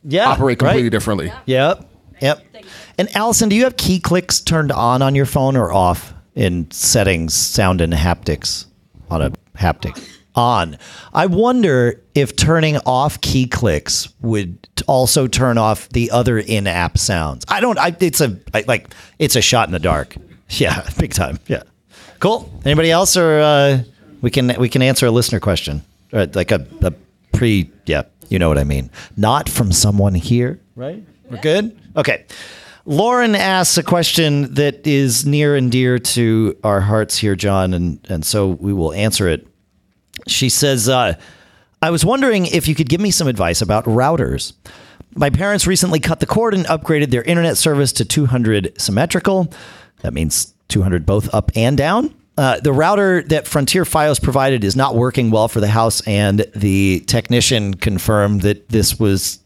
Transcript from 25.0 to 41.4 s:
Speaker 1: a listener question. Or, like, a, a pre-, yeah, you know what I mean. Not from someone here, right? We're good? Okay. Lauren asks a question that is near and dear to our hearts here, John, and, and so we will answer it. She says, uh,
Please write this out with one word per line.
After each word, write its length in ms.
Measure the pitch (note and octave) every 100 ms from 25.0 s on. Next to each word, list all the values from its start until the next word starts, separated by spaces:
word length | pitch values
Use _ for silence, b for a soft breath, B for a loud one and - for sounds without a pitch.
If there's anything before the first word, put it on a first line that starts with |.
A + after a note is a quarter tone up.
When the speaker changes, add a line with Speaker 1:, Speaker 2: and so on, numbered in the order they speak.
| B2+
Speaker 1:
a 60 |
listener 300 | A#2 A#2 G#2
question. 400 | - E2+ - D2 - _ _
Or, 120 | A#2 F#2+
like, 240 | G2 F2
a, 140 | G2+ C2 -
a 120 | F#2 D2+ _ _ _
pre-, 360 | - B2 G#2 D#2+ _ -
yeah, 180 | D2+ B1+ _ -
you 100 | F#2+
know 80 | E2+
what 100 | D2
I 60 |
mean. 260 | C#2+ C#2 C2 B B -
Not 320 | G#2 C#3 -
from 240 | - A2
someone 420 | F2+ G#2+ G2+ G2+ F#2
here, 460 | - A#2+ B2 E3+ _ -
right? 260 | C3 F#3+ - _ -
We're 120 | -
good? 360 | D#3 F3+ A3 - - -
Okay. 260 | D3 A#2 - B B B B B -
Lauren 500 | D3 A3 B3 A#3+ G3+
asks 420 | F#3+ F#3+ F3 -
a 60 |
question 720 | - F3 D#3+ - D#3+ C#3+ C#3
that 340 | C3+ C#3+ C#3 D#3
is 380 | C#3 C3+ A2+ C#3+
near 320 | D3 D3 C#3+
and 120 | B2+
dear 300 | B2 B2+ B2
to 580 | B2 A#2+ A#2 A2 A2 -
our 160 | G#2+ G2+
hearts 380 | G2+ A2 G#2 -
here, 180 | G#2+ F#2+
John, 380 | G2+ G2 F#2
and, 260 | F2+ F2 C#2+ -
and 160 | F2 D2+
so 220 | G#2+ G2
we 240 | F2+ G2
will 220 | G2 D#2+
answer 340 | D#2+ G#2+ F#2 F#2
it. 180 | D#2 - _ _ _ _ _ _ - -
She 220 | - C3
says, 380 | - D3 C3+ G#2+
uh, 280 | B2+ A2+ E2+ B B